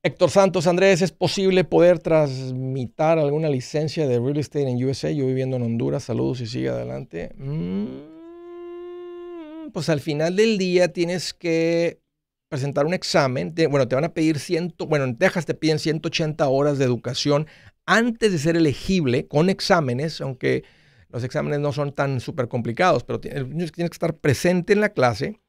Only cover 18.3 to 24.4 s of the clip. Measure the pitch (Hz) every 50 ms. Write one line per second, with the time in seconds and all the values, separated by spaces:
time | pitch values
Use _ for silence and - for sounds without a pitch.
18.3 | 185 156 135 170 165 170 165 147 123 - - - 190 180 156 127 120 143 - -
19.3 | - 147 165 185 190 - - - 196 170 147 127 120 123 151 165 - - 151 135
20.3 | 131 - - 135 131 127 - _ _ _ _ _ _ _ - _ - 120 120 127
21.3 | - 151 143 147 147 147 147 147 127 151 143 143 135 - 143 139 135 123 - -
22.3 | - - 127 123 - 120 113 120 113 - 180 180 156 127 - - 117 113 - -
23.3 | - 143 131 127 147 160 180 160 - - 170 170 - - - 160 156 - - 151
24.3 | 123 -